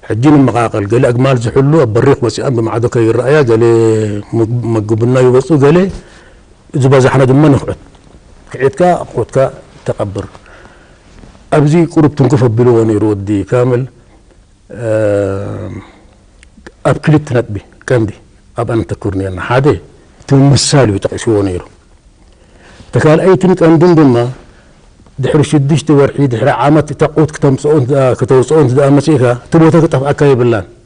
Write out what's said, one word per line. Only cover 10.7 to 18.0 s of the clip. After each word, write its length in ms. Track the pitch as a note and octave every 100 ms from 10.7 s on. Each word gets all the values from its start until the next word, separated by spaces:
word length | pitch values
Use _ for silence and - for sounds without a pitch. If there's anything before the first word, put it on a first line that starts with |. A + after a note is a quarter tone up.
| - _ _ _ - - - -
ኣብዚ 220 | D3+ D3 E3 D#3+
ቁሩብ 240 | - D3+
ትንኩፍ 280 | - B2+ C3
ኣቢልዎ 340 | B2 A2 B2 A#2
ነይሩ 200 | A2 G#2 G#2+
ወዲ 220 | G#2 G2 G#2
ካምል። 380 | F2+ B2+ B2+ B2 C3 - _ _ _ _ _ _ _ G2+
እ፣ 120 | A2+ A2 G#2+ G2+ G2 G2 G2+ G2+ G2 G2 - - - _ _ _ - - - _
ኣብ 160 | C#3+ -
ክልተ 280 | - D3+ D3+
ነጥቢ 260 | A#2+ - G2+ - -
ቀንዲ 280 | - B2+